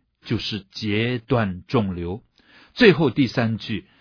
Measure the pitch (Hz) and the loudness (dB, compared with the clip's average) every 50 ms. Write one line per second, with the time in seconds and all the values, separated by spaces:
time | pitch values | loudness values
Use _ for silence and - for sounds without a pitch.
0 | _ _ _ _ - - 120 101 - - 110 98 - _ - - 110 104 101 107 | _ _ _ _ -6 -4 -4 -4 -4 -6 -8 -10 -10 _ -12 -8 -4 -2 -2 -2
1 | 117 120 123 120 - - 135 117 110 95 90 90 - - - 120 104 95 90 87 | -2 -2 -4 -6 -2 0 0 0 2 0 -4 -6 -6 -2 0 0 0 0 -2 -4
2 | 85 85 95 - - _ _ _ _ _ - - - _ _ - 254 202 147 139 | -6 -6 -8 -10 -12 _ _ _ _ _ -20 -20 -20 _ _ 6 6 6 6 6
3 | 160 131 - 147 131 107 - 135 117 113 113 101 - - 110 87 - _ _ _ | 4 2 2 2 0 0 0 -2 -2 -2 -2 -4 -6 -6 -8 -8 -8 _ _ _